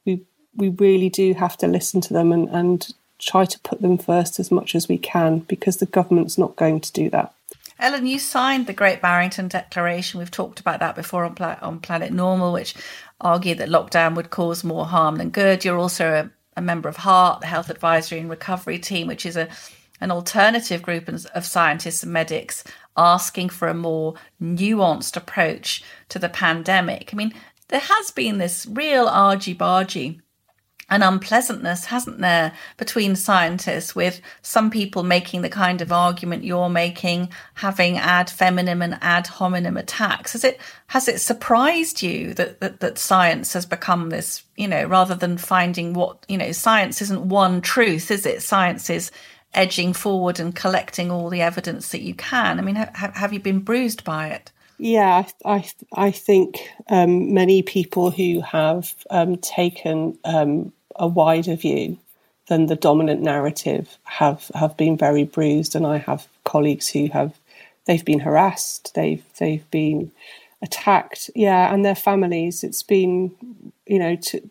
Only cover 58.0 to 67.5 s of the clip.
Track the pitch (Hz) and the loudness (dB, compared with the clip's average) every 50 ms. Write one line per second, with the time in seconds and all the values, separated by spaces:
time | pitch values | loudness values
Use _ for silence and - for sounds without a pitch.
58 | 180 180 180 180 185 175 170 170 165 - - 160 156 156 165 180 170 - - - | 0 0 0 0 0 0 0 -2 -4 -2 -2 0 2 2 0 -2 -4 -8 -14 -16
59 | - - 196 180 165 180 180 180 - - - - 175 175 180 - - 160 156 160 | -12 -2 0 0 2 2 0 -2 -4 -6 -2 0 0 0 -2 -4 -4 -2 -2 0
60 | 160 160 - - - 160 165 156 151 147 147 160 - 185 - _ _ _ - - | -2 -4 -6 -6 -6 0 2 2 2 2 0 0 -2 -6 -12 _ _ _ -6 -2
61 | 170 170 175 180 156 160 165 165 170 180 160 160 - 151 143 143 - - 180 - | -2 2 4 4 4 4 4 2 0 -2 -4 0 0 0 0 0 -2 -4 -6 -10
62 | _ _ _ _ _ _ _ _ _ - 170 160 160 156 160 156 - 156 151 156 | _ _ _ _ _ _ _ _ _ 0 4 4 4 4 2 4 4 6 6 6
63 | 160 151 147 - - 156 143 147 139 151 151 - - 147 143 - 156 - - _ | 4 2 0 0 0 0 0 0 0 -2 -4 -2 -4 -2 -2 -2 -4 -6 -16 _
64 | _ - - - 156 143 147 - - - - 151 160 156 156 - 156 160 160 151 | _ -14 0 2 2 2 2 0 -10 -10 -2 -2 -2 -2 2 2 2 2 4 4
65 | 151 143 147 147 147 147 - 160 156 151 147 151 160 - - 156 165 147 151 147 | 2 4 4 2 2 0 0 0 2 2 2 2 0 0 -2 0 0 0 0 -2
66 | - - 139 143 - _ _ _ _ - - 151 147 151 139 139 - - - 147 | -2 -4 -6 -6 -6 _ _ _ _ 0 2 2 2 2 0 0 -4 -4 -2 -2
67 | 147 147 147 143 139 156 - _ _ _ | -2 0 0 0 -2 -2 -6 _ _ _